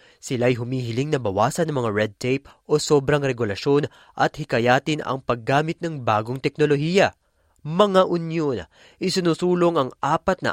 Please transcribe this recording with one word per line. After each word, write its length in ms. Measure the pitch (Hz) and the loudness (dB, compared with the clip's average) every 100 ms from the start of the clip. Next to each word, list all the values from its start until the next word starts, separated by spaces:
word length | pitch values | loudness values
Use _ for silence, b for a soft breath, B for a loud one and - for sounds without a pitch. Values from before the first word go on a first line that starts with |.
| b b | b b
sila'y 400 | - 127 120 120 | -8 0 0 0
humihiling 560 | 120 131 117 113 147 | -2 -6 -4 -4 -2
na 80 | 147 | -2
bawasan 480 | 113 95 117 165 160 | -2 0 0 0 -2
ng 80 | 139 | -2
mga 120 | 117 | -2
red 180 | 101 107 - | 0 -2 -2
tape 320 | 127 135 - b - | -4 -4 -4 b -2
o 80 | 151 | -2
sobrang 400 | - 147 135 151 | 2 2 2 0
regulasyon 640 | 139 120 110 98 143 143 151 b b - | 0 -2 -4 -4 0 0 0 b b -2
at 160 | 156 | -2
hikayatin 640 | - 151 127 120 131 - 151 - | -2 -4 0 2 2 2 -4 -4
ang 160 | 131 | -6
paggamit 560 | - 120 113 139 156 170 | -4 -4 0 0 0 -4
ng 240 | 170 151 | -6 -6
bagong 400 | 117 107 110 131 | 0 0 0 -4
teknolohiya. 720 | 143 - 151 143 156 185 117 - _ _ _ _ | -4 0 2 2 2 2 2 -2 _ _ _ _
Mga 480 | 147 170 208 185 175 | -6 2 4 4 4
unyon, 560 | 175 165 165 147 113 82 b b b | 0 -2 -2 -2 -2 -8 b b b
isinusulong 800 | 185 185 175 156 180 175 175 170 | -4 0 0 0 0 2 2 2
ang 120 | 127 - | -2 -2
apat 400 | 165 175 - 185 | -2 0 0 -2
na 80 | 127 | -2